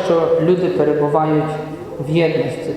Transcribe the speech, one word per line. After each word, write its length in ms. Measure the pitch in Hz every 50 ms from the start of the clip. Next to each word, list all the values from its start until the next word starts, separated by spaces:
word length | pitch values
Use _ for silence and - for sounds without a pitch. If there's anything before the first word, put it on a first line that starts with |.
| -
що 160 | 185 170 165 160 165 165 160
люди 260 | 160 175 180 175 180
перебувають 760 | - - - 147 151 147 151 147 147 147 156 156 156 151 151 - - - - - - - - - - - - 139 147
в 20 |
єдності, 580 | 156 170 165 156 - - - - - - - 156 -